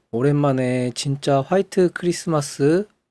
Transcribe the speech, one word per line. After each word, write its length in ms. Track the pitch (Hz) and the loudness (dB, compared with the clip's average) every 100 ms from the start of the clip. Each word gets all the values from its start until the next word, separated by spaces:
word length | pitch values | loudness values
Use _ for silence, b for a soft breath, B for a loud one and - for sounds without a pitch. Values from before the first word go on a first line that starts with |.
| _ | _
오랜만에 800 | 113 143 147 143 131 127 127 123 | -2 2 2 2 0 0 -2 -2
진짜 460 | - 143 139 147 139 | -4 -6 -4 0 0
화이트 520 | 135 190 190 196 175 | 2 0 0 0 0
크리스마스 920 | - 175 170 175 156 143 - 139 175 214 _ _ | 0 -4 -4 -2 -2 -2 0 2 2 -2 _ _